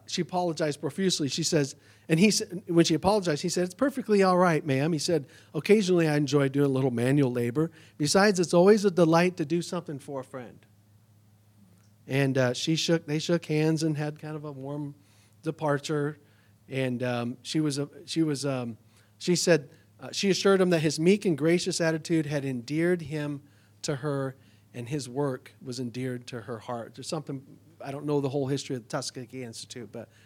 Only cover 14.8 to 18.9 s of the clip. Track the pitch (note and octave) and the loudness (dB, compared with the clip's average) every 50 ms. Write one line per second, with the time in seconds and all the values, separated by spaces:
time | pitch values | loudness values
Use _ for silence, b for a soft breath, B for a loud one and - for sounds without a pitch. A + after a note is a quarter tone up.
14.8 | D3 C#3+ C#3+ - b b b b b b b b - D#3+ D3+ - D#3 D3 C#3+ C#3 | -8 -10 -12 -16 b b b b b b b b -8 -8 -6 -2 0 0 0 0
15.8 | - - D#3 D3 C#3+ D3 D#3 - _ b b b b b b b b - C3 C3+ | -2 -2 -2 -2 -2 -4 -6 -10 _ b b b b b b b b -8 -4 -2
16.8 | C3 B2+ B2 A#2+ B2+ B2 A#2+ A#2+ A#2+ A#2+ B2+ - - - - D#3 D#3 D3+ C3+ C#3+ | -2 -2 -2 -2 -2 -2 -2 -2 -4 -6 -8 -10 -8 -4 -2 0 0 0 -2 -4
17.8 | C#3+ C#3+ - - - - - E3 D#3+ D3+ C#3+ B2+ C3+ C#3+ C3+ B2+ B2 A#2 A2 - | -6 -8 -10 -14 -14 -4 -2 0 0 0 0 -2 -2 -4 -4 -4 -4 -6 -10 -12
18.8 | _ b | _ b